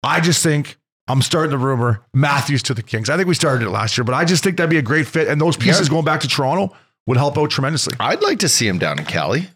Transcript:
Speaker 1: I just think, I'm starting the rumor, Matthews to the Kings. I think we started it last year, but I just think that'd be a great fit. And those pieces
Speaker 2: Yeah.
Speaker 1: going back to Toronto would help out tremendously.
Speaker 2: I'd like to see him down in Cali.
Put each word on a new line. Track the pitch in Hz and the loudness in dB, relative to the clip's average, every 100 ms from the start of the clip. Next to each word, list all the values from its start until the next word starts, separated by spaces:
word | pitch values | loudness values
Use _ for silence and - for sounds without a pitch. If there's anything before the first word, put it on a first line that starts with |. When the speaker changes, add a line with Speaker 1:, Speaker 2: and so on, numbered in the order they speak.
Speaker 1:
I | 131 165 | -2 0
just | 170 160 | 2 2
think, | 165 147 143 - _ _ - | 2 0 -2 -12 _ _ -2
I'm | 135 | 0
starting | 131 170 156 | 2 0 0
the | 139 | 0
rumor, | 131 131 120 110 _ | 0 0 0 0 _
Matthews | 131 143 143 131 139 | 0 2 2 0 -2
to | - | -2
the | 113 | -6
Kings. | - 113 110 | -4 -4 -2
I | 160 | 0
think | 185 | 0
we | 170 | 0
started | 160 131 110 | 2 0 0
it | |
last | 101 110 - | -2 -2 -2
year, | 120 | -2
but | 127 | 0
I | 170 | 2
just | 180 | 2
think | 196 175 | 0 0
that'd | 165 | 2
be | 160 | 2
a | |
great | 120 156 156 | 2 0 0
fit. | 160 156 | -2 0
And | 147 | 2
those | 165 - | 2 2
pieces | 147 175 143 | 2 2 2
Speaker 2:
Yeah. | |
Speaker 1:
going | 156 156 | 0 0
back | 156 | -2
to | 131 | -2
Toronto | - 131 165 190 - _ _ - | -2 0 0 -2 -6 _ _ -2
would | 127 | 2
help | 143 147 | 2 0
out | 151 | -2
tremendously. | - 135 156 - 123 | 0 -2 -2 -4 -4
Speaker 2:
I'd | 120 180 | -2 0
like | 403 285 | 0 0
to | 180 | 0
see | - 113 | 2 2
him | 90 | 0
down | 78 73 | -2 -4
in | 76 | -4
Cali. | 85 73 120 185 | -4 -2 -2 -4